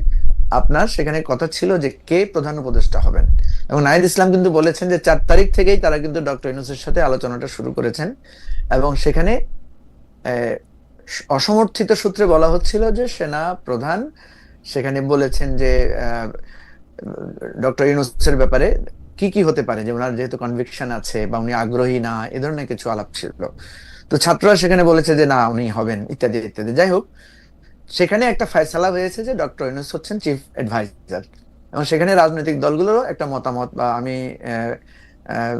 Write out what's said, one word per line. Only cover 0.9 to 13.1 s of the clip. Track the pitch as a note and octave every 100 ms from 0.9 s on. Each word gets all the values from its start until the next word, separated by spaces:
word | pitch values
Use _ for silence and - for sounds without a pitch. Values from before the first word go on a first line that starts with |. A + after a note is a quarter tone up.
সেখানে | - D3+ D#3
কথা | D#3 B2 E3 -
ছিল | F#3 F3+
যে | C#3 - -
কে | E3+ G3+
প্রধান | F3 D3 D3+
উপদেষ্টা | C3 - - -
হবেন, | - - - - - - -
এবং | D3
নাহিদ | D3 E3
ইসলাম | F3+ G3 F#3
কিন্তু | F#3 F#3
বলেছেন | D#3 D#3+ D#3+ F3+
যে | F3
চার | - D#3 -
তারিখ | F3 F#3+
থেকেই | - F#3+ G3
তারা | E3+ D3+
কিন্তু | D3+ D#3
ডক্টর | C#3+ B2+ C#3
ইউনূসের | C3+ C3 C3+
সাথে | - E3+ D3
আলোচনাটা | B2+ B2 B2 B2+ -
শুরু | B2
করেছেন, | C3 A#2+ A#2 E3 C4+ - - - - - C3
এবং | C#3 C#3
সেখানে, | D3+ D#3 F3+ -
আহ, | - - - - - _ - _ B2+ A#2+ A#2+ - - _ _ - - - - C3+
অসমর্থিত | E3+ G#3+ A3 - G3+
সূত্রে | A3 G#3 F#3+ G3+
বলা | D#3 E3
হচ্ছিল | E3+ - G#3+ A3+ G#3+
যে |
সেনা | B3